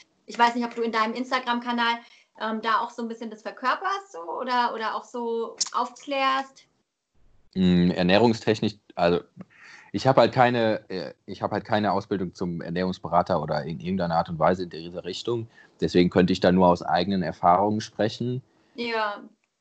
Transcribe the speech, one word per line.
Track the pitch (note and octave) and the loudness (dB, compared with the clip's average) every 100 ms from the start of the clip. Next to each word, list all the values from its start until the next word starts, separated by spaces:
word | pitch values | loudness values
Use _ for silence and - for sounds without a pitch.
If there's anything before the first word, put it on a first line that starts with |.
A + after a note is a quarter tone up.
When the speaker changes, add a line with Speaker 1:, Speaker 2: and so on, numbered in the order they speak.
| _ _ - | _ _ -8
Speaker 1:
ich | G#3+ | 2
weiß | A#3+ A#3+ | 2 2
nicht, | A#3+ | -4
ob | |
du | A#3 | -4
in | A#3 | -2
deinem | A3 A3 | 0 0
Instagram-Kanal, | A3+ B3+ C4 B3 A#3+ A3+ A#3 A#3 A#3+ - _ _ - | -2 -4 -2 -2 -4 -2 0 0 -2 -8 _ _ -8
ähm, | A3 A3 | -6 -4
da | A3+ A3 | 0 0
auch | D#4 | -2
so | - | -6
ein | A3+ | -10
bisschen | A3+ A3+ | -8 -12
das | A3 | -12
verkörperst | G3+ - B3+ D#4 F#4+ G4 - | -12 -4 -2 -2 -2 -6 -8
so, | - E4+ - | -14 -10 -8
oder, | B3+ B3 A#3+ | -2 0 0
oder | A3 A3 G#3+ | -2 -6 -8
auch | |
so | - B3 A#3 A3+ A3+ - - | -10 -8 -4 -4 -6 -6 -4
aufklärst? | - B3 - C#4+ C4+ C4+ C4+ C4+ - _ _ _ _ _ _ _ _ _ | -4 -6 -8 -6 -2 0 -2 -6 -14 _ _ _ _ _ _ _ _ _
Speaker 2:
Mm, | F#2 F#2 F2+ F2+ | 0 4 6 4
ernährungstechnisch, | F2+ F2+ G2+ A#2 A2+ - G#2+ G#2+ - - | 2 4 6 4 2 0 0 -2 -4 -10
also | - F2 F2 - - - - - - - | 0 2 2 -2 -16 -20 -20 -20 -20 -10
ich | G2+ C3 | 0 4
hab | C3 | 6
halt | A#2 | 6
keine, | C3 A#2+ B2 A2+ G#2 - | 6 4 4 2 0 -4
äh, | F#2+ C#2 - - | -8 -8 -12 -16
ich | F#2+ | -8
hab | G2+ | -4
halt | G2+ - | -4 -2
keine | G#2+ G#2 | 0 0
Ausbildung | F#2+ - G2 F2+ | 0 -2 -4 -4
zum | - F#2 E2+ | -6 -6 -6
Ernährungsberater | - E2+ F#2 F#2 D#2+ F2 F2 E2+ | -6 -4 -2 -4 0 0 2 -2
oder | D2+ D2+ | -2 -4
in | C#2+ D2+ | -6 -8
irgendeiner | F2 F#2+ F2 E2 | -6 -4 -2 -2
Art | E2+ | -2
und | D#2+ | 0
Weise | D#2+ F#2 | 2 0
in | F2 | -4
dieser | D#2 F2 F2 | -12 -12 -10
Richtung. | F2 F#2+ - A#2+ A2+ - - _ | -10 -8 -6 -6 -8 -16 -20 _
Deswegen | E2+ F#2 F2+ | 2 4 6
könnte | G2 F2+ | 4 4
ich | F2+ | 4
da | F#2 | 4
nur | F#2 F2+ | 6 6
aus | F2 | 4
eigenen | - E2 F2+ F#2+ | 0 -2 0 -2
Erfahrungen | D#2+ - F2 F2+ G#2 G#2+ | -4 0 2 4 2 -2
sprechen. | - - G#2+ - B2 B2+ - _ _ - | -4 -4 -4 -2 -6 -6 -10 _ _ -10
Speaker 1:
Ja, | A#3 A3+ G#3+ G3+ A3 _ _ _ | -6 -4 -4 -8 -14 _ _ _